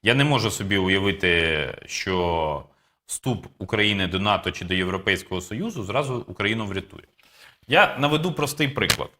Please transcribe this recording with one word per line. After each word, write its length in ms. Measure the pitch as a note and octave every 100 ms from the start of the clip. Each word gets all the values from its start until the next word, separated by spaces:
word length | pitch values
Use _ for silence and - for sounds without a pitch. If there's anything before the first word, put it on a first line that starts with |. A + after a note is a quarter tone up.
Я 100 | G#2
не 100 | B2+
можу 280 | C#3+ C#3 A2
собі 260 | - G2 G2+
уявити, 1000 | F#2 F#2+ G2 F#2+ F#2 E2+ E2 D#2 C#2 - -
що 760 | - - F#2 F2 E2+ D#2 C#2+ - _ _ _ _
вступ 420 | - C3+ A2 - _
України 500 | F#2+ G#2+ G#2 G2+ F#2
до 120 | F#2+
нато 320 | G#2 G2 F#2+
чи 140 | - F2
до 80 |
Європейського 680 | F#2 F#2 F#2 G2 F#2+ - F#2
Союзу 420 | F#2 A2 G#3+ F3+
зразу 420 | F#2+ A2 C#3 B2 A#2
Україну 380 | F#2 G2+ A2+ G#2+
врятує. 380 | F#2+ F#2 - - _ _ - - _ -
Я 300 | D3+ G3+ -
наведу 340 | C#3+ D3+ F3
простий 360 | D3+ D3 - C#3+
приклад. 420 | - G#2 - -